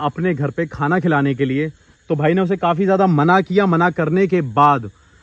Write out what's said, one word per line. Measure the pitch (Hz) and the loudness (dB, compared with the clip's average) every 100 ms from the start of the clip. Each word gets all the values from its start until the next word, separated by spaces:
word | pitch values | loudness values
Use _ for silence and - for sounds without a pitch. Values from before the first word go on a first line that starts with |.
| 143 | -2
अपने | - 180 | -4 -4
घर | 143 143 | -2 -4
पे | - 170 | -4 -8
खाना | - 147 180 | -4 -2 0
खिलाने | 170 147 139 | 0 0 0
के | 131 | 0
लिए। | 139 135 156 - _ _ _ | -2 -2 -4 -8 _ _ _
तो | |
भाई | 156 156 | -2 0
ने | 185 | 0
उसे | 180 190 | 0 -2
काफ़ी | 175 170 | -2 0
ज़्यादा | 196 190 190 | 0 2 2
मना | 151 156 190 | 2 2 2
किया। | - 190 196 | 2 0 2
मना | 165 175 | 2 0
करने | 170 156 180 190 | 0 -2 0 0
के | 180 | -2
बाद | 135 110 147 139 104 - _ _ | -2 2 4 2 -4 -16 _ _